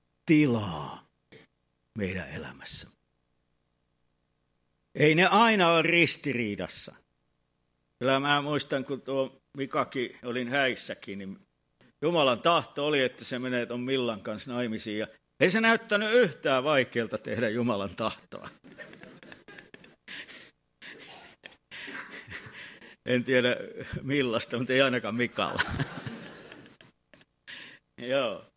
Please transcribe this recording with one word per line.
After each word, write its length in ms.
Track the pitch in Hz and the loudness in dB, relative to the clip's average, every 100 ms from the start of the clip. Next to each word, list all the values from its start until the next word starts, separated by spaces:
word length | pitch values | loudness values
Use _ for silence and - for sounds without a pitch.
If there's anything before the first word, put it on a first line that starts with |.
| _ _ - | _ _ 4
tilaa 800 | 151 147 117 98 78 71 - - _ _ - _ _ _ _ _ 110 | 6 6 2 -2 -6 -8 -12 -18 _ _ -20 _ _ _ _ _ -6
meidän 320 | 95 95 80 | -6 -6 -10
elämässä. 580 | 78 76 - - - - _ _ _ _ _ _ _ _ _ _ _ _ _ _ _ _ _ _ _ _ - | -12 -14 -12 -10 -10 -10 _ _ _ _ _ _ _ _ _ _ _ _ _ _ _ _ _ _ _ _ 4
Ei 200 | 151 156 | 4 6
ne 100 | 180 | 6
aina 460 | 196 233 214 170 | 6 6 6 6
ole 100 | 165 | 4
ristiriidassa. 1120 | 147 170 160 - 147 120 110 101 87 - - - _ _ _ _ _ _ _ _ _ _ | 4 4 4 2 -2 -2 -2 -4 -6 -8 -10 -14 _ _ _ _ _ _ _ _ _ _
Kyllä 200 | 123 135 | 0 2
mä 220 | 143 147 | 2 0
muistan, 440 | 143 147 - 139 127 | 2 -2 -2 -4 -4
kun 160 | 131 | -8
tuo 400 | - 135 131 - _ 139 | -4 -2 -2 -6 _ -10
Mikakin, 640 | 135 151 127 135 120 - | -4 -2 -2 -2 -6 -8
olin 240 | 123 123 120 | -6 -4 -2
häissäkin, 720 | 139 131 110 - - - 98 | 0 0 0 -8 -10 -10 -12
niin 200 | 95 98 _ _ _ _ _ _ | -12 -14 _ _ _ _ _ _
Jumalan 380 | 151 170 139 117 | 0 2 4 4
tahto 460 | 165 170 - - 147 | 4 2 0 -4 0
oli, 160 | 147 | 2
että 240 | 127 - 113 | 0 -2 -8
se 140 | 127 | -6
menee 260 | 127 123 117 | -4 -2 -2
ton 140 | 123 | -4
Millan 420 | 123 135 120 107 | -2 0 0 -4
kanssa 300 | 113 107 131 | -8 -10 -6
naimisiin. 480 | 123 120 110 113 104 | -4 -4 -4 -6 -6
Ja 80 | 107 - _ _ | -6 -10 _ _
ei 100 | 180 | 2
se 120 | 208 | 4
näyttänyt 520 | 226 233 - 202 214 | 4 2 2 0 4
yhtään 500 | 240 208 - 151 131 | 4 4 2 0 2
vaikealta 540 | 139 143 123 120 110 107 | 4 2 2 -2 -4 -6
tehdä 320 | - 110 117 | -6 -2 0
Jumalan 460 | 117 120 101 98 95 | 0 0 -2 -4 -4
tahtoa. 540 | 110 - _ 98 - - - - | -4 -4 _ -16 -16 -18 -20 -20
<laughs> 200 | - - - - - - - - - - - _ - - - - - _ _ _ - - - - - - - - _ - - - - - - - - - - - - - - | -20 -20 -20 -20 -20 -20 -20 -20 -20 -20 -20 _ -16 -14 -14 -18 -20 _ _ _ -20 -18 -20 -20 -20 -20 -20 -20 _ -16 -12 -14 -14 -16 -14 -16 -16 -16 -18 -18 -20 -12 0
En 160 | 123 | 0
tiedä 340 | 127 127 123 120 - - - - | 4 4 4 0 -4 -12 -10 -8
Millasta, 560 | - 143 127 113 - 117 | -2 0 2 0 -2 -4
mutta 160 | 123 | 0
ei 80 | 131 | 4
ainakaan 340 | 135 123 107 113 | 4 2 -2 -2
Mikalla. 460 | 120 - 90 - - - - - - - - - - - - _ - _ _ _ _ _ - - - - _ - | -2 0 -2 -2 -4 -2 -6 -8 -12 -12 -16 -18 -20 -20 -20 _ -20 _ _ _ _ _ -20 -18 -18 -20 _ -14
<laughs> 140 | 123 | -2
Joo. 340 | 139 123 90 - | 0 0 -4 -12